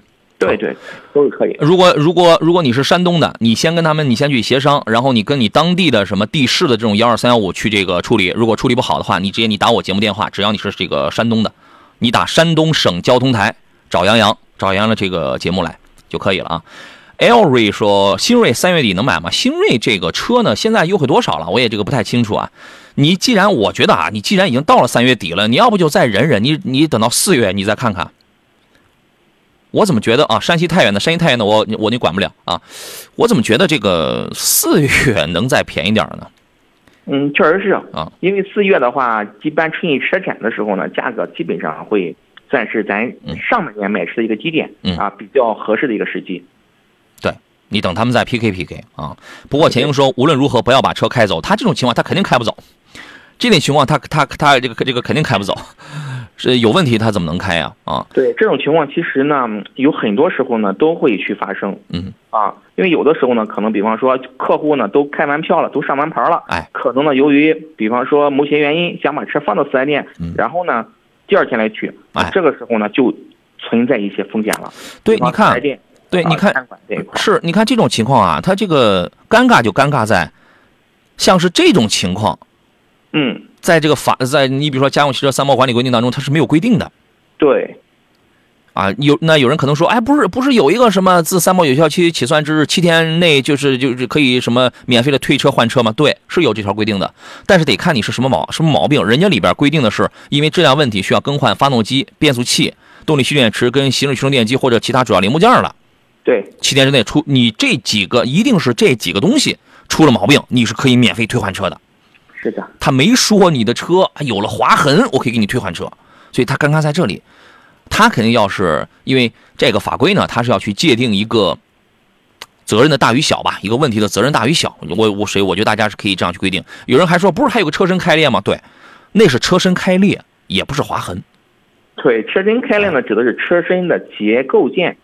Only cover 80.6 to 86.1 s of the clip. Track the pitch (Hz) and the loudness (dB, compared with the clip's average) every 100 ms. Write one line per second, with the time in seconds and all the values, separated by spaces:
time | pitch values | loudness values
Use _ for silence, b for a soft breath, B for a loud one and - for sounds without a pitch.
80.6 | b b _ _ _ - - 185 180 233 | b b _ _ _ -2 2 4 2 2
81.6 | 349 180 107 - 92 95 104 - _ _ | 4 4 2 -2 -4 -2 -2 -4 _ _
82.6 | _ _ _ _ _ 156 127 - - _ | _ _ _ _ _ -2 -2 -4 -14 _
83.6 | - 165 151 139 - - 127 143 131 135 | 2 2 2 0 0 -2 0 0 0 0
84.6 | 151 131 135 147 143 123 139 131 139 123 | -2 0 0 2 0 0 -2 0 0 2
85.6 | 131 117 127 117 123 | 2 0 0 0 0